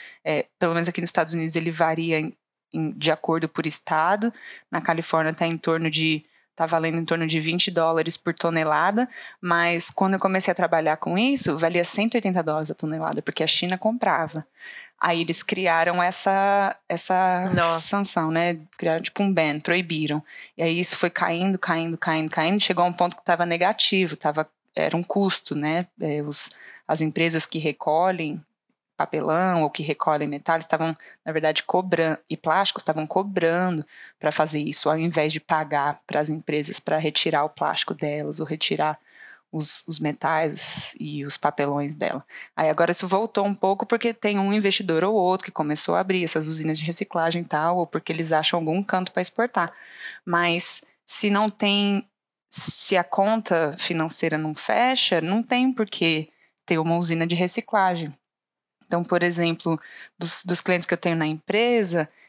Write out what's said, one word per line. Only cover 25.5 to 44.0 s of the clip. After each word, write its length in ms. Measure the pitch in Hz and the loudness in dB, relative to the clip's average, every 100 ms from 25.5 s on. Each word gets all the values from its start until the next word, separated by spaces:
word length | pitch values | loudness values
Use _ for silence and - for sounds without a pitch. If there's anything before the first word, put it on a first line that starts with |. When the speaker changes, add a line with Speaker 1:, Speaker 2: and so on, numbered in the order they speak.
| 147 | -4
Speaker 1:
né? 300 | 151 165 175 - | -2 -2 -4 -6
É, 220 | 160 147 | -4 -4
os, 280 | 147 147 - - - - - | -4 -2 -4 -6 -20 -10 -4
as 140 | 160 | 0
empresas 460 | 156 165 165 160 - | 0 0 0 2 0
que 120 | 160 | -2
recolhem 840 | 151 147 156 156 185 180 156 151 - _ _ _ _ | -4 -4 -2 2 2 0 -4 -8 -14 _ _ _ _
papelão 680 | - - 156 156 160 185 175 | -6 -4 -2 0 0 2 2
ou 80 | 147 | 0
que 120 | - | -2
recolhem 460 | 156 151 - 147 147 | -4 -2 0 0 -2
metais 340 | 147 - 165 | -4 -2 -2
estavam, 340 | - 160 160 156 - - | -2 -6 -6 -6 -14 -16
na 80 | - | -8
verdade, 320 | 156 156 151 | -2 -2 -4
cobran-, 540 | - 180 185 170 160 156 - | -2 -2 0 0 -2 -4 -8
e 60 | 165 | -6
plásticos 460 | 156 175 196 - | -2 0 0 -4
estavam 220 | - 156 | -4 -4
cobrando 800 | 156 185 202 185 165 170 185 160 - - - - | -4 -4 -4 -2 0 0 0 -2 -6 -14 -20 -6
pra 100 | 156 | -2
fazer 300 | 151 151 151 | 0 0 -2
isso, 280 | 147 143 147 | -2 0 0
ao 80 | 160 | 0
invés 360 | 165 160 151 | 0 0 0
de 80 | 156 | -2
pagar 600 | - 160 156 147 143 147 - | -2 -2 -2 -2 -2 -4 -4
pras 240 | 143 151 | -2 -2
empresas 480 | 156 - 151 147 - | -4 -4 -2 -2 -4
pra 200 | - 156 | -2 -2
retirar 440 | 156 151 160 151 | 0 0 2 0
o 40 | 151 | 0
plástico 460 | - 151 151 - | -2 -2 -2 -4
delas 440 | 160 151 147 147 151 | -4 -4 -4 -6 -6
ou 80 | 156 | -6
retirar 500 | 156 - 151 151 147 _ - - - _ | -6 -4 -2 -2 -4 _ -20 -20 -20 _
os, 360 | 156 151 - - | 0 2 2 0
os 100 | 160 | -2
metais 960 | 156 147 143 160 160 - - - - - | -2 -2 -2 0 0 0 2 2 0 -4
e 240 | 156 147 | -8 -6
os 120 | 143 - | -4 -2
papelões 580 | 147 - 143 143 143 | -2 0 -2 -2 -4
dela. 300 | 156 - - - - - | -4 -4 -6 -10 -18 -10
Aí 160 | - 160 | -2 0
agora 220 | 156 170 | 2 2
isso 160 | 175 185 | 0 0
voltou 360 | 190 226 208 | 0 0 0
um 100 | 202 | -2
pouco 300 | 190 190 196 | 0 0 0
porque 300 | 214 226 | -2 -2